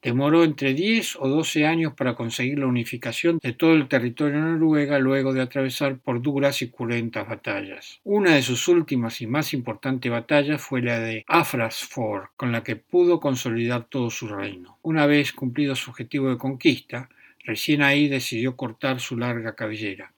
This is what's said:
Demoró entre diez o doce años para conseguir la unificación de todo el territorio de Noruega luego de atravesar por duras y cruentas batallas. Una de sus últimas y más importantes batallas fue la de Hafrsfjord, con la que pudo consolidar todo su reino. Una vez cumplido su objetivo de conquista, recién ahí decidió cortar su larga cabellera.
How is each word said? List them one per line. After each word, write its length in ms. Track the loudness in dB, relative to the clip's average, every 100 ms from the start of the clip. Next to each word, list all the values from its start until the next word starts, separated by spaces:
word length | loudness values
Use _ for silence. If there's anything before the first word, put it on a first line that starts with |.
Demoró 420 | 0 0 4 6
entre 300 | 6 4 -2
diez 420 | 0 2 0 0 -4
o 100 | 0
doce 380 | 0 0 2 2
años 280 | 2 -2
para 200 | -2 -4 -2
conseguir 440 | -6 -4 -4 -2
la 80 | 0
unificación 720 | 0 -2 -6 -6 -2 0 0
de 120 | -2
todo 200 | 0 4
el 140 | 4 4
territorio 480 | 0 0 -2 -2 0
de 60 |
Noruega 580 | 0 2 2 2 2 2
luego 340 | 4 2 2
de 80 | 0
atravesar 560 | -2 -2 -2 -2 -4 -4
por 240 | -4 -2
duras 400 | -2 2 0 0
y 80 | -6
cruentas 580 | _ -4 -2 -2 -6 -8
batallas. 720 | -8 -6 -6 -8 -14 -20 -16
Una 320 | 0 2 6 6
de 80 |
sus 240 | 4 -2 4
últimas 540 | 4 4 -2 -2 -6
y 60 | -4
más 260 | -2 -2
importantes 580 | -4 -6 -6 -4 -4 -2
batallas 500 | -6 0 2 2 -4
fue 200 | -4 -4
la 180 | -2 -2
de 260 | -4 -6 0
Hafrsfjord, 1040 | 2 2 -2 -2 -4 -10 -6 -4 -4 -8 _
con 140 | -2
la 120 | -2
que 120 | -4 -8
pudo 440 | _ 4 4 4
consolidar 680 | 2 -2 -2 -2 -2 -2 -4
todo 240 | -4 -4
su 180 | -4 -8
reino. 500 | -8 -8 -10 -18 _
Una 240 | -2 2 4
vez 260 | 4 2
cumplido 420 | -4 -6 -2 -2 -2
su 140 | -6
objetivo 400 | -12 -8 -2 -2
de 80 | -2
conquista, 720 | -4 0 2 0 _ -12 -14 _ _ _
recién 380 | -10 -6 0 2
ahí 260 | 4 4 2
decidió 480 | 0 -2 -2 -4 -4
cortar 460 | -8 -4 -4 -4
su 160 | -4 -4
larga 380 | -2 -4 -6 -8
cabellera. 580 | -8 -6 -8 -8 -16